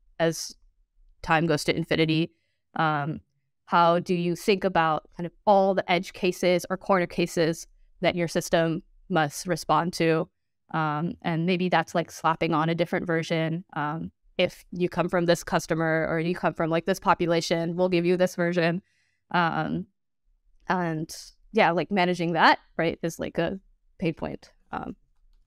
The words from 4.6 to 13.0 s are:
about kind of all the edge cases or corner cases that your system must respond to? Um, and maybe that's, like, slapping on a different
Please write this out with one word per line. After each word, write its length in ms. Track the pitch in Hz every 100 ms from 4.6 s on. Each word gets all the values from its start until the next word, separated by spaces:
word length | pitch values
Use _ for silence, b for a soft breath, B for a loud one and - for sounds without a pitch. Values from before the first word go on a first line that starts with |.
about 460 | 190 175 160 151 - -
kind 100 | 170
of 60 | - -
all 280 | 196 190
the 160 | 190 185
edge 220 | 175 190
cases 520 | - 180 180 180 175 -
or 80 | 185
corner 300 | - 185 175
cases 600 | - 175 180 165 165 - _ _ -
that 140 | 175 175
your 120 | 165
system 560 | 180 - 175 165 160 - _ -
must 380 | 170 147 - 185
respond 460 | 160 - 156 170
to? 340 | - 165 160 - _ _ _ -
Um, 420 | 160 156 151 165 -
and 220 | 170 165 170
maybe 240 | 175 180
that's, 240 | 165 160 175
like, 160 | 160
slapping 420 | - 160 165 160
on 160 | 156 160
a 60 | 165
different 320 | 175 180